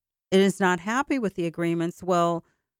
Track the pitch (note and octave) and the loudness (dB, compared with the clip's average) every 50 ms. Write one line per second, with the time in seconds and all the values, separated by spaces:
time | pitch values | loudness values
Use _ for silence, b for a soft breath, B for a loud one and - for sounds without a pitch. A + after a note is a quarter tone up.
0 | _ _ _ _ _ _ F#3 F#3+ G3 G3 F#3 - G3+ F3+ F3+ E3+ E3+ G#3 A#3 C4 | _ _ _ _ _ _ 2 4 4 4 2 0 0 0 0 0 -2 -4 -4 -2
1 | C#4+ - D4 C4+ A3+ F#3+ - - E3+ E3+ D#3 - E3+ E3+ E3+ E3+ E3 E3+ - - | -2 -2 -2 -2 -2 -4 -4 -4 -6 -6 -4 -4 -2 -2 -2 -2 -2 -4 -6 -6
2 | F#3 F3 F#3 F3 E3+ E3+ E3+ E3 - _ _ _ _ _ _ _ | -4 0 2 2 2 2 0 -2 -6 _ _ _ _ _ _ _